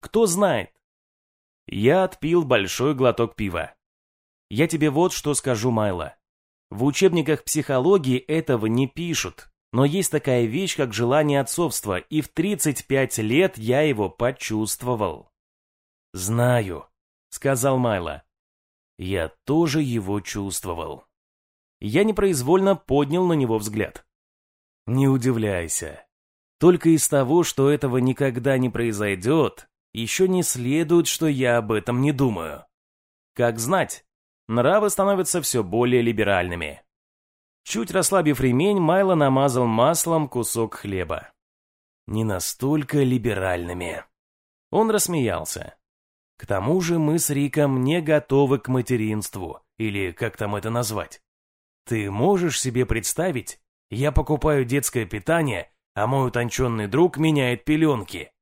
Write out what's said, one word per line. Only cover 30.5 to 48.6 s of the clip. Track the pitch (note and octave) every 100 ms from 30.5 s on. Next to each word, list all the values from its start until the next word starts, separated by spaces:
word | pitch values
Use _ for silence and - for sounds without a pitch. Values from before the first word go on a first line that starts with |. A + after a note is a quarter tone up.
| B2+ A#2+ D3+ E3 E3+ D#3+
что | - D#3+
я | C#3 B2+ A#2+
об | A2
этом | A2 - B2
не | C#3
думаю. | C3+ C3+ G2 D#2+ C#2+ - _ _ _ _ _ _ -
Как | A#2+ A2+
знать, | A2+ F#3 D3+ - _ _ _ _ -
нравы | A#2+ B2 G3 G#3
становятся | - G3 G3 F3 F3+
всё | D3 B2+
более | F#2+ G#2+ B2 B2
либеральными». | A#2 G#2+ G2+ G2 F2+ F2 D#2 C#2 _ _ _ _ _ _ _ _
Чуть | - G#3 A3+
расслабив | F#3+ F3+ G3 D3+ C#3
ремень, | C3 B2 F#3 G3+
Майло | D#3+ F3+ G3
намазал | E3+ C#3+ C3 C#3 B2 A#2+
маслом | A2 C3 E3 - D#3+ D3
кусок | B2 A2+ A2+ A2 -
хлеба. | G2+ F#2+ E2+ D#2 - _ _ _ _ _ _ _ -
«Не | G#2+
настолько | A2+ F#2 - - C3 D#3 C#3 D3+
либеральными». | C3+ B2+ A2+ G2 F#2+ F2 F2 F2 F2 E2 - _ _ _ _ _ _
Он | E3 A3
рассмеялся. | G#3+ - E3+ A#2+ E2 D#2 - - - _ _ _ _ _ _
«К | -
тому | G2 G#2 F3+
же | E3+ E3+
мы | D3+ E3
с | D#3+
Риком | C#3+ C#3+ D#3 C#3+ C3
не | C3 E3+
готовы | D#3 D3+ - C#3 C#3
к | C#3